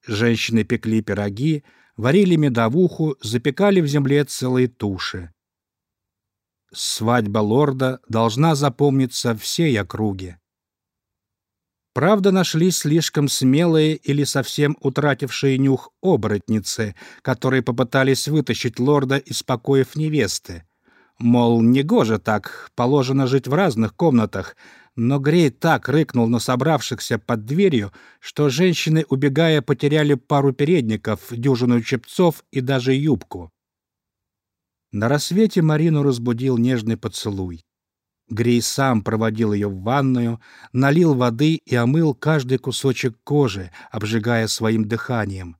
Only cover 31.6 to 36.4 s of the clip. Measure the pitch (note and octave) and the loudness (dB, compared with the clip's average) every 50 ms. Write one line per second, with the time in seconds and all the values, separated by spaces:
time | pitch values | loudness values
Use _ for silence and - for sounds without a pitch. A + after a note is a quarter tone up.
31.6 | B2 A#2+ B2 A#2+ A2+ - C#3 A2+ - - - - F#3 E3+ D3+ - _ _ - C#3 | 2 2 2 2 0 -2 -6 -6 -6 -8 -2 0 0 0 0 -2 _ _ -8 -6
32.6 | B2+ B2 C3+ C3 A#2+ C3 C3 C3+ C#3+ D#3 C3+ - - _ - F#2 F2 E2 _ _ | -2 -2 -2 -2 0 0 0 0 2 0 0 -2 -4 _ -16 -16 -16 -18 _ _
33.6 | _ _ _ _ _ _ _ _ _ _ _ _ _ _ _ _ _ _ _ _ | _ _ _ _ _ _ _ _ _ _ _ _ _ _ _ _ _ _ _ _
34.6 | _ _ _ _ _ _ - G2+ G#2 A#2 C#3 D3 - - F3 G3 A3+ G#3 - F#3 | _ _ _ _ _ _ -6 -2 0 0 0 0 -2 -2 2 2 2 2 2 2
35.6 | D#3+ D#3 D3+ D3+ D#3+ E3+ D#3 D3 C#3+ C#3+ C3 A#2+ A#2 A#2+ A#2+ A#2 | 2 2 2 2 2 2 2 2 2 0 0 0 -2 -2 -2 0